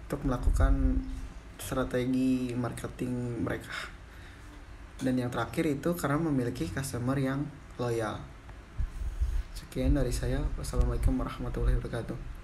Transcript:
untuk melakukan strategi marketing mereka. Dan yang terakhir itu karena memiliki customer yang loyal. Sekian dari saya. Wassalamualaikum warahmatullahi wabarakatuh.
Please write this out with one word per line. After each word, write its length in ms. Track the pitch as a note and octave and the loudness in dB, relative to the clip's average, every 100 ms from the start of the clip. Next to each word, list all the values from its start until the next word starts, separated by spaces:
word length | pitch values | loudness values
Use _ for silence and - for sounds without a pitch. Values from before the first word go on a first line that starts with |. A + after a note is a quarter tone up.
untuk 240 | - D3 C#3+ | -6 -2 0
melakukan 720 | B2+ - - C#3 C3+ C3 C3 - - - - - - | 2 4 6 6 6 6 4 0 -8 -10 -12 -16 -12
strategi 960 | - C3 B2+ B2+ B2 B2+ C3 B2+ B2 | -4 -2 0 0 2 4 4 4 0
marketing 880 | A#2+ A#2+ - A#2+ - B2+ B2 B2 A#2 | -2 -2 -4 -8 -4 -4 -2 -2 -2
mereka. 320 | - A2+ - - - - - - - - - - - - - - | -2 -2 -4 -8 -8 -12 -16 -16 -16 -16 -16 -16 -16 -16 -16 -4
Dan 160 | C3 B2+ | 0 2
yang 160 | A#2+ | 0
terakhir 320 | - - - | 0 -2 0
itu 320 | D#3+ C3+ E3+ F3 | 0 2 0 0
karena 240 | C#3 D3 | 2 2
memiliki 480 | E3 C3+ A#2+ B2 E3 | 4 2 0 -2 -4
customer 480 | - C#3 A#2+ B2 C#3 | -4 -4 -2 0 2
yang 320 | C3 C#3 D3 - - - | 0 0 -4 -8 -14 -4
loyal. 400 | A#2+ A#2 G#2+ G2+ - - - - - - - - - - - - - - | -2 0 -2 -4 -10 -14 -16 -16 -12 -2 -2 -2 -6 0 2 2 -2 -10
Sekian 400 | - C3+ C3 C#3+ | -6 2 4 6
dari 160 | B2 | 4
saya. 320 | B2 B2 C3 C#3 - | 2 0 0 0 -2
Wassalamualaikum 560 | C#3+ B2 B2 A#2+ C3+ C3 | -2 4 4 6 4 4
warahmatullahi 640 | B2 - B2 A#2+ A2+ A2+ | 0 -4 -4 2 4 4
wabarakatuh. 580 | A#2 A#2+ A2+ A#2 - - | 2 -4 -4 -6 -8 -10